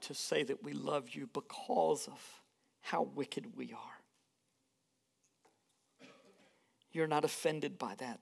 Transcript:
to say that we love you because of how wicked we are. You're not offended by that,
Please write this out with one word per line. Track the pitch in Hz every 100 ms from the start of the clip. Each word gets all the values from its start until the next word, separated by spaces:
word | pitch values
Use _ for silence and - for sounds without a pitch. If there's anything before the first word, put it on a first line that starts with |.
to | -
say | - - 156
that | 135 139
we | 147
love | 143 135 147 -
you | - 135
because | 143 - - - 175 165 - -
of | - - - - _ _ _
how | - 180 -
wicked | 139 135 - 117 -
we | 120
are. | 113 - - _ _ _ _ _ _ _ _ _ _ _ _ _ _ _ _ _ _ _ - - - - - - _ _ _ _
You're | 160 160
not | 151
offended | 156 - 165 156 147 -
by | 113 98
that, | 127 110